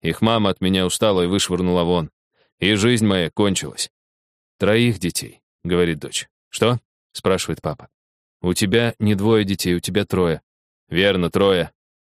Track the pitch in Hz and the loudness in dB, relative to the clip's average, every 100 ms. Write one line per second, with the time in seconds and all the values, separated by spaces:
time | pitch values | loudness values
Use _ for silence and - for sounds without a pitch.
0 | 82 - 110 113 104 92 95 95 92 - | -4 0 0 2 0 -2 0 0 0 0
1 | 110 95 87 98 - 90 90 90 85 87 | 0 2 0 0 -2 -2 0 0 0 0
2 | 82 _ _ _ _ _ 92 107 110 123 | -2 _ _ _ _ _ 0 2 2 2
3 | 107 95 82 - 101 92 73 - - _ | 2 0 -2 0 0 0 -6 -10 -12 _
4 | _ _ _ _ _ _ 95 110 120 101 | _ _ _ _ _ _ 0 2 2 0
5 | 87 - 58 - _ _ 85 87 87 80 | -4 -6 -10 -18 _ _ -4 0 0 -2
6 | 69 - - _ _ - 113 123 _ _ | -6 -10 -12 _ _ -2 0 0 _ _
7 | _ - - 92 - 80 85 73 - _ | _ -6 -2 -2 -2 -6 -6 -8 -14 _
8 | _ _ _ _ 90 90 104 113 117 - | _ _ _ _ -4 -2 2 2 0 0
9 | 107 104 104 110 101 98 90 87 - 92 | -2 0 2 2 2 -2 -2 -2 -2 -4
10 | - 92 87 78 _ _ _ _ _ 82 | -2 0 0 -2 _ _ _ _ _ 0
11 | 98 95 85 - 98 92 82 _ _ _ | 2 2 0 2 2 2 0 _ _ _